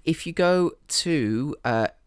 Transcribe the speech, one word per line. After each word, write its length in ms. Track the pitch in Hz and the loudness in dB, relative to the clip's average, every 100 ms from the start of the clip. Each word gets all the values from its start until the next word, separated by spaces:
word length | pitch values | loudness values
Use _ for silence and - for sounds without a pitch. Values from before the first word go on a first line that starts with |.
if 220 | - 165 - | -2 -2 -2
you 80 | |
go 380 | 165 175 180 180 - - | 0 2 4 2 -2 -6
to, 680 | - 175 160 107 110 139 - | -4 0 0 0 -2 -4 -6
uh, 220 | 120 113 107 - | -2 0 -2 -6